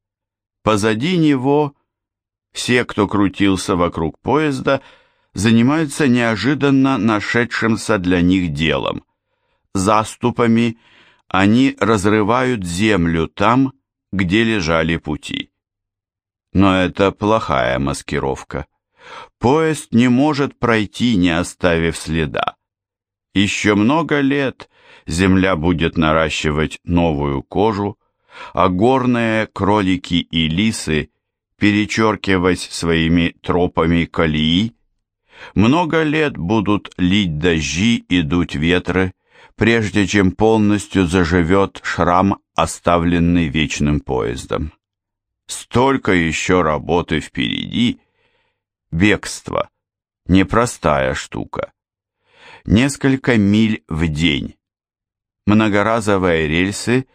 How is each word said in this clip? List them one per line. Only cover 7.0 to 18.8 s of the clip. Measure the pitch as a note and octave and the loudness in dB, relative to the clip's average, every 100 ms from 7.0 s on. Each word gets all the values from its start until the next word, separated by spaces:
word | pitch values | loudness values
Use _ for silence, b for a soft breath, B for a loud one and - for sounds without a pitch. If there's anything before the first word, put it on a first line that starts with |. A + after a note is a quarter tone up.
| A2 G#2+ - A#2 A#2 - A2+ G#2+ - F#2 | 0 -2 -2 -2 -2 -2 -2 -2 0 -2
для | F2+ F2+ | 2 2
них | F2+ F#2 F2+ | 4 2 0
делом. | C#2+ D#2 C#2 G1+ G1+ - _ _ _ _ _ _ G2+ | -2 0 0 -2 -8 -12 _ _ _ _ _ _ -4
Заступами | F#2+ G#2+ A2 - B2 A#2 A#2 A2+ A#2 A2+ b b b b b | 0 0 0 -4 -4 0 2 2 0 -4 b b b b b
они | F#2 G2+ A#2 C3+ C#3 | 0 4 4 2 0
разрывают | G2+ A2 G2+ G#2+ G2+ B2 B2+ A#2+ F2+ | 0 2 2 0 2 0 0 -4 -6
землю | E2+ A2 G2 E2+ E2 D#2 | -2 0 2 2 0 -4
там, | - G2+ B2 C3+ - _ _ _ | 0 2 2 2 -2 _ _ _
где | F#2 F2+ G#2 | -4 0 0
лежали | A2+ G#2+ D#2 E2 D#2+ E2 | 2 0 0 0 0 -2
пути. | - D2+ - - - _ _ _ _ _ _ _ _ _ _ | -4 -8 -8 -10 -10 _ _ _ _ _ _ _ _ _ _
Но | F#2 G2 F#2 | 2 2 2
это | F2+ - G2 | 0 0 0
плохая | - G#2 A2 - C2+ B1 C2 | 0 0 -2 0 -2 0 -2
маскировка. | C#2 C#2 - D2 C2+ C2+ - C#2 - _ | -4 -6 -6 -6 -4 -6 -10 -12 -12 _